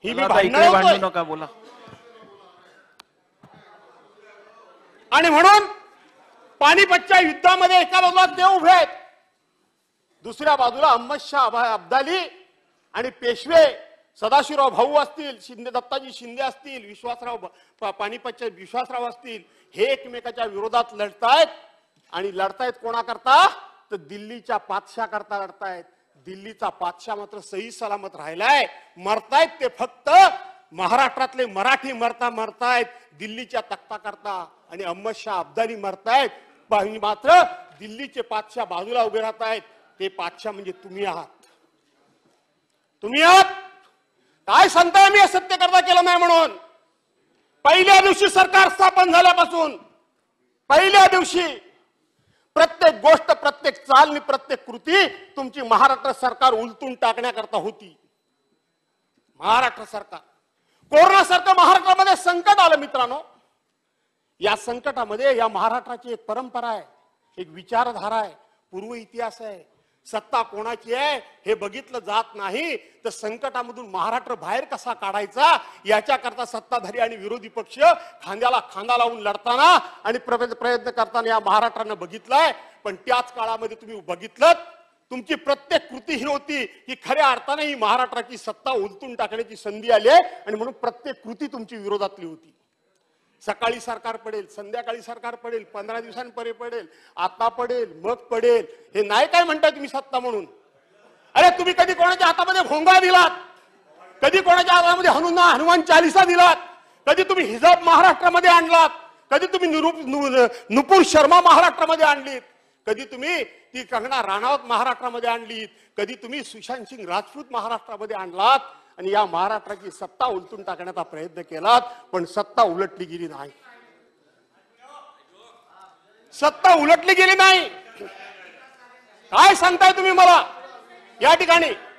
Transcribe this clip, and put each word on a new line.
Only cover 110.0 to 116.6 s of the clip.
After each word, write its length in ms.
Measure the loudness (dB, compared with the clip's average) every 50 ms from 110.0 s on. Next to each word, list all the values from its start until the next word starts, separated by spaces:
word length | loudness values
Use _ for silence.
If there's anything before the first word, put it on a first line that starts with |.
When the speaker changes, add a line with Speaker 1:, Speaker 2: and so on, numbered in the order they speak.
| -10
Speaker 1:
नु-, 420 | -8 -6 -4 -4 0 2 2 2 2 0 -10 -10 -2
नुपूर 320 | 0 0 4 6 6 6 6
शर्मा 360 | 6 4 4 4 6 6 6
महाराष्ट्रामध्ये 640 | 8 8 6 6 6 4 2 -2 -2 -2 0 2 2
आणलीत? 360 | 2 2 -2 -4 -12 -14 -14 _ _ _ _ _ _ _ _ _
कधी 180 | -6 -6 -6 -8
तुम्ही 380 | -16 -14 -10 -8 -6 -6 -6 -8
ती 400 | -10 _ _ _ _ -16 -16 -12
कंगना 380 | _ -8 -8 -6 -4 -4 -4
राणावत 440 | -4 -4 -6 -4 -2 -4 -4 -4 -4
महाराष्ट्रामध्ये 640 | -4 -4 -2 -2 -4 -6 -6 -10 -12 -10 -8 -6 -6
आणलीत? 380 | -6 -6 -10 -14 -14 -14 -14 -16 _ _ _ _ _
कधी 180 | -8 -8 -8 -10
तुम्ही 280 | _ -16 -14 -14 -14 -14
सुशांत 420 | -16 -20 -20